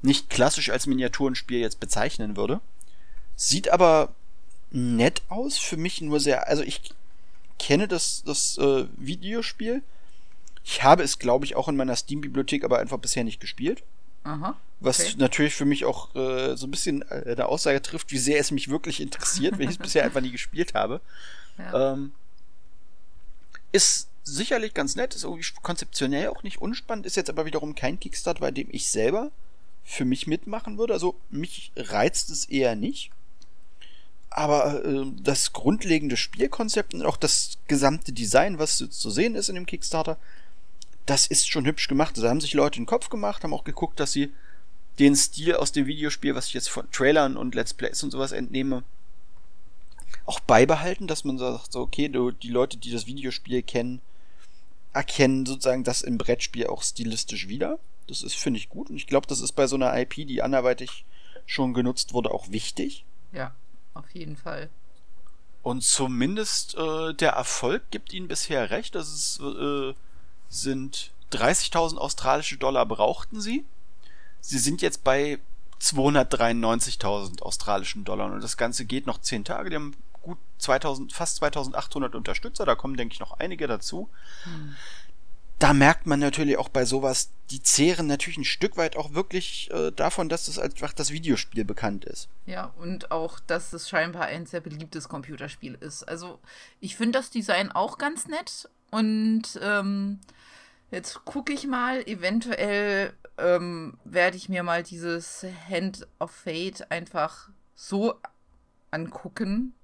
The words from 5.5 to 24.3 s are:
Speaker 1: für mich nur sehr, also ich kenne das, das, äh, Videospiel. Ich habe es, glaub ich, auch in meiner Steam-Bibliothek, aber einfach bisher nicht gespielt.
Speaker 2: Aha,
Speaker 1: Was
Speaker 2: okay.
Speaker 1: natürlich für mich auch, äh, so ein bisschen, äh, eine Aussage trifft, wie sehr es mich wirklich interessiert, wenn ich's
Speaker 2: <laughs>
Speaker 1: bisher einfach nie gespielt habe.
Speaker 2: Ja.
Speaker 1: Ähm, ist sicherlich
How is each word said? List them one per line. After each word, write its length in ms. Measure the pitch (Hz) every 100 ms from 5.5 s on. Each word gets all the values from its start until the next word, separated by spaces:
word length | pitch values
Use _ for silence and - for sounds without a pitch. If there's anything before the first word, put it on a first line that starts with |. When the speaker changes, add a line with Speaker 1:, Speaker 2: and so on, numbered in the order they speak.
| -
Speaker 1:
für 180 | - 160
mich 240 | 170 -
nur 180 | 156 147
sehr, 260 | 139 127 -
also 140 | 151
ich 320 | - - - - - - - - - -
kenne 300 | - 143 202
das, 340 | 175 - -
das, 340 | - 143 - -
äh, 260 | 139 135 131 -
Videospiel. 840 | 131 180 185 226 233 - 214 254 269 - - - - - - -
Ich 200 | - -
habe 200 | 135 147
es, 160 | 139 -
glaub 240 | 120 127
ich, 120 | 139 -
auch 120 | 139
in 80 | 139
meiner 200 | 131 120
Steam-Bibliothek, 680 | - 143 143 131 135 143
aber 140 | 139 123
einfach 200 | 120 131
bisher 260 | - -
nicht 160 | 113 107
gespielt. 420 | - - 135 233 - - - -
Speaker 2:
Aha, 320 | - 151 175 285 - -
Speaker 1:
Was 200 | 127 127
Speaker 2:
okay. 140 | - 120
Speaker 1:
natürlich 380 | 127 - 147
für 100 | -
mich 220 | 143 143 120
auch, 280 | 123 -
äh, 400 | 131 131 127 131
so 120 | 127 131
ein 40 |
bisschen, 300 | 139 - 143 -
äh, 140 | - -
eine 140 | 117 123
Aussage 340 | 143 - 139
trifft, 320 | - 160 -
wie 60 | 135
sehr 200 | 127 147
es 120 | 143
mich 180 | 139 135
wirklich 320 | 151 - -
interessiert, 580 | - - - 190 170 196
wenn 100 | 139
ich's 80 | 170
Speaker 2:
<laughs> 40 |
Speaker 1:
bisher 220 | - 156
einfach 160 | 131 135
nie 100 | 127
gespielt 440 | 120 - 147 175
habe. 260 | 110 107 135 - - - - - -
Speaker 2:
Ja. 360 | 92 123 135
Speaker 1:
Ähm, 180 | 135 139 - - - - - - - - - - - - - - - -
ist 360 | 196 - - - -
sicherlich 520 | -